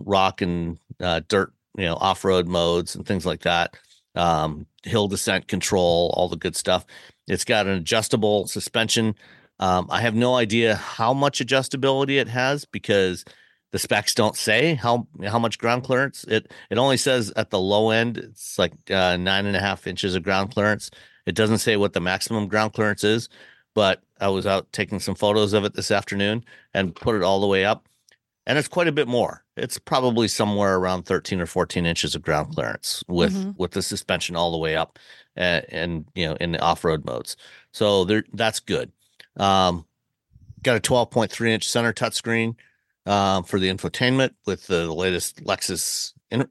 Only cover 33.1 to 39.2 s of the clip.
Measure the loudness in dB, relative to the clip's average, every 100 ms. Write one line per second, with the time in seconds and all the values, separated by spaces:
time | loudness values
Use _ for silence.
33.1 | 0 2 0 -4 -6 -6 -4 -6 -6 -4
34.1 | -4 -2 -2 -2 0 -2 -2 -4 -8 -20
35.1 | -20 _ -4 0 0 -2 -6 -4 -6 -8
36.1 | -6 -4 -2 -4 0 0 0 0 -2 -4
37.1 | -8 -10 -14 -18 -20 _ -2 2 4 2
38.1 | 0 -2 -2 -2 -2 -2 -4 -4 _ _
39.1 | -20